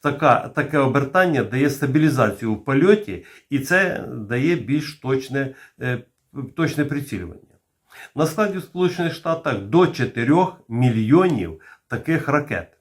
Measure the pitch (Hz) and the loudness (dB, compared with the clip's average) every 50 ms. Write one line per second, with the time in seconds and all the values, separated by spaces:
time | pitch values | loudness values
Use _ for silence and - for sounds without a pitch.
0 | - 147 135 143 160 143 120 113 - - - - - 147 151 147 139 131 - 143 | -2 -4 -2 2 4 4 4 4 2 -4 -4 -4 -4 0 0 2 2 2 2 0
1 | 135 135 - 185 185 180 156 127 110 - 127 131 139 143 139 - 147 135 127 156 | -2 0 0 2 2 2 2 0 -2 -2 0 0 0 0 0 -2 -4 0 2 2
2 | 156 156 131 131 117 104 98 - 117 113 110 107 - - 135 139 160 190 214 208 | 2 4 4 2 2 0 0 -2 -4 -4 -4 -4 -2 -2 2 4 6 6 4 4
3 | - - 92 87 - - - - _ _ 139 139 135 - 180 185 196 180 - - | 2 -8 -10 -12 -12 -18 -20 -20 _ _ -4 -4 -2 0 0 2 2 0 -2 -6
4 | - 113 120 120 104 101 117 123 135 160 175 151 110 107 139 151 151 - - _ | -8 -10 -10 -10 -6 -4 -2 0 0 0 0 -2 -2 -2 -2 -2 -2 -6 -14 _
5 | - 127 135 131 135 - 127 139 135 131 131 - - - _ _ 123 127 127 117 | -4 -2 -2 -2 -2 -4 -4 -4 -4 -4 -8 -14 -20 -20 _ _ -4 -4 -4 -4
6 | - _ _ _ _ _ - 143 135 135 - - 160 151 - 151 147 143 147 143 | -8 _ _ _ _ _ -12 -12 -12 -10 -2 -2 -2 0 0 -2 -2 -2 -2 -6
7 | 139 - - 95 87 80 - - - _ _ _ _ _ _ _ _ _ - - | -6 -6 -8 -10 -10 -10 -14 -18 -20 _ _ _ _ _ _ _ _ _ -20 -20
8 | - - _ 139 156 160 156 220 214 202 190 185 - - _ 180 180 175 180 - | -20 -12 _ -2 -2 -2 0 0 -2 0 -2 -6 -10 -8 _ 0 0 0 0 0
9 | 170 170 160 - - 165 165 165 - 143 127 101 98 101 117 170 185 160 - - | -4 -4 -4 -6 -4 -4 -4 -4 -2 -4 -4 -4 -4 0 4 4 4 4 2 -2
10 | 123 - - 120 117 131 151 175 185 180 - - _ _ 117 120 127 127 113 113 | -4 -4 -2 -2 0 2 4 4 2 0 -2 -12 _ _ -2 2 2 2 2 2
11 | 110 107 139 170 190 185 156 110 90 82 80 - - - - _ _ _ 123 113 | 2 4 6 6 6 4 2 0 -2 -6 -8 -14 -18 -20 -20 _ _ _ -10 -8
12 | - - 165 156 156 - 139 147 143 - 117 90 85 - _ _ | -2 -2 -2 0 0 0 0 0 0 -2 -6 -6 -6 -10 _ _